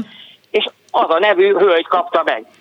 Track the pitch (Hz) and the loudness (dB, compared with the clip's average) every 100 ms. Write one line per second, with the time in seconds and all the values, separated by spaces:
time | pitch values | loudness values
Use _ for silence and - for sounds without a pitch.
0 | 220 - - _ _ 208 - - _ 240 | -4 -14 -20 _ _ -4 -4 -10 _ -2
1 | 185 160 208 180 196 180 196 170 165 185 | 0 0 2 2 2 2 2 2 0 -4
2 | 170 170 156 117 113 _ | -2 -2 -2 -6 -10 _